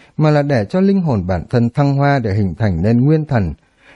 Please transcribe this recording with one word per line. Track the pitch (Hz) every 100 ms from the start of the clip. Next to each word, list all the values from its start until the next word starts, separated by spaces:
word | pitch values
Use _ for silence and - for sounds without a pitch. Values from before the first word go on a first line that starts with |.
| - -
mà | 151
là | 151
để | 143 131 98
cho | 185
linh | 196 196
hồn | 165 110 90
bản | 92 73
thân | 123 117
thăng | - 143 139
hoa | 143 143
để | 113
hình | 98 98 80
thành | 110 82
nên | 98 120
nguyên | 135 156 151
thần. | 123 87 71 _ _ _